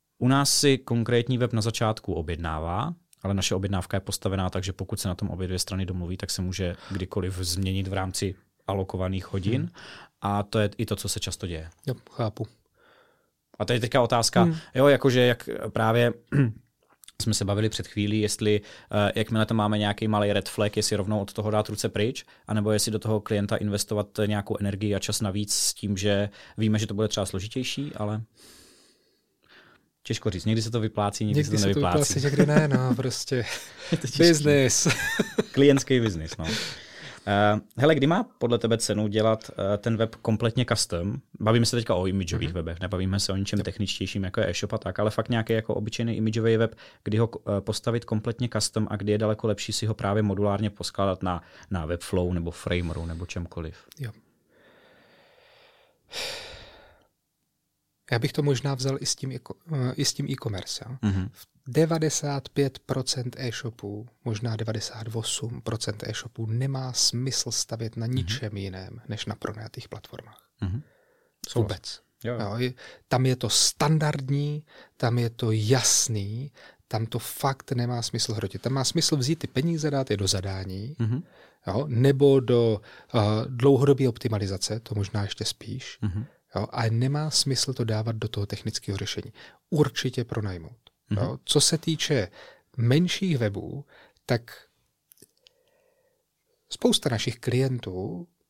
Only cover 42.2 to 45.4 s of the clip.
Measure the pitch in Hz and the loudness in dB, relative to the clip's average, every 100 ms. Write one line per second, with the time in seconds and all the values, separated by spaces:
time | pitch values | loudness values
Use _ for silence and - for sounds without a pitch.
42.2 | 87 - 85 85 82 85 92 90 95 95 | -2 -2 -2 -2 -6 -6 -4 -2 0 0
43.2 | - 95 98 101 95 - 98 - 95 101 | 0 -2 -2 -2 -2 -4 -4 -4 -4 -4
44.2 | 95 - 101 87 101 110 - 92 107 113 | -2 0 -2 -2 -4 -4 -4 -2 0 0
45.2 | 113 117 | 0 0